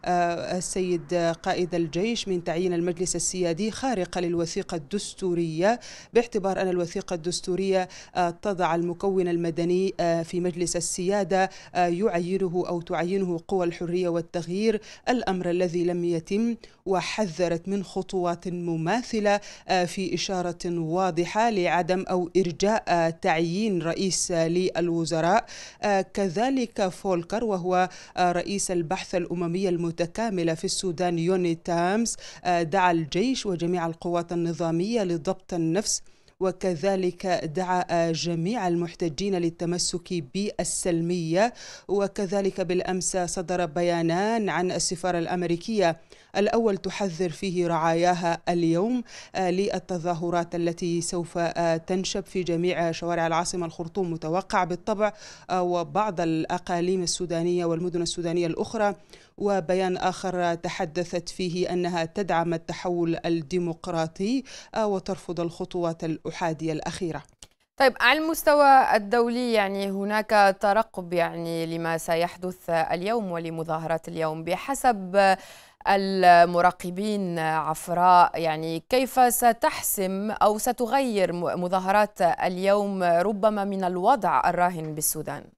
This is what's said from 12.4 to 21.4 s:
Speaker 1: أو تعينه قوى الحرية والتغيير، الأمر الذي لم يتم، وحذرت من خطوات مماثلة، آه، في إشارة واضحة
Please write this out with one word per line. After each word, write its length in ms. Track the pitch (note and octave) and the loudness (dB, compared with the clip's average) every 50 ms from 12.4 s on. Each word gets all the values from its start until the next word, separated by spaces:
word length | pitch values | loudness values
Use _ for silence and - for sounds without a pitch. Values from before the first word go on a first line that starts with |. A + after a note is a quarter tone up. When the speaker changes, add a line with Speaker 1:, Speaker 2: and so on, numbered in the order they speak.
| F#3+ F3+ E3 F3+ F3 | 0 0 0 -2 -2
Speaker 1:
أو 140 | - F3 E3+ | -2 -2 -4
تعينه 580 | E3+ - F3+ D#3 E3+ F3 F#3+ G3 F#3+ F3+ E3+ E3 - | -4 -4 -2 -2 0 0 0 0 0 -2 -2 -6 -4
قوى 180 | - G3+ F#3+ F3 | -2 0 0 0
الحرية 440 | E3+ E3 - F3 E3+ E3+ F#3 F3+ F3 | 0 -2 -4 -4 -2 0 0 0 0
والتغيير، 720 | E3+ E3+ E3 - - F3 D#3+ D#3+ F3 G3 A3 A3+ G#3 G#3+ - - - - _ - | 0 -2 -4 -4 -6 -6 -6 -4 -2 0 2 0 0 0 -6 -12 -20 -6 _ 0
الأمر 400 | B3+ A#3+ - - F#3+ F3+ F3+ F3+ | 0 0 0 -2 -2 -2 0 0
الذي 340 | E3+ F3+ F3+ F3+ D#3+ F3+ E3+ | 0 0 0 0 0 0 0
لم 220 | F3 F3 F3+ F3 | 0 0 0 0
يتم، 500 | F3 E3+ E3 E3 - G3 G#3 A#3 A#3 A#3 A3+ - - - _ _ | 0 -2 -2 -2 -2 -2 0 0 0 -2 -4 -10 -20 -20 _ _
وحذرت 840 | F#3 F#3+ F3+ D#3+ - - - A3 F3+ D#3 D#3+ F3+ E3+ E3+ E3 - | -2 0 0 0 -2 -2 -2 -2 -2 0 0 0 0 0 -2 -2
من 160 | F#3+ G3 G3+ F3+ | -4 -4 -4 -4
خطوات 640 | - - G3 F#3 - - F#3 F3 F3 E3+ E3+ - | -4 -6 -6 -6 -2 -2 -2 0 -2 -2 -4 -6
مماثلة، 920 | F#3+ F3 F3 E3+ E3+ E3 E3 D#3+ E3+ G#3 B3 A#3 - - A3 G3+ G#3 G3+ G3+ - - - - - | -8 -6 -4 -4 -2 -2 -2 0 0 0 -2 -2 -2 -2 0 2 2 2 2 0 -8 -20 -16 -2
آه، 180 | - F#3 F#3 F3+ | 0 2 2 2
في 280 | E3+ - G3+ F#3+ E3+ - | 0 -2 -4 -4 -2 -2
إشارة 460 | E3+ - - G3 F3+ F3 F3 E3+ E3+ - | -4 -2 -2 -2 -2 -2 -4 -6 -6 -6
واضحة 840 | F3 F3 E3+ E3 D#3 E3 F#3 F#3+ F#3 E3 E3 F3 E3+ - G#3+ | -4 -2 -2 -2 0 0 0 0 0 0 -2 -2 0 2 2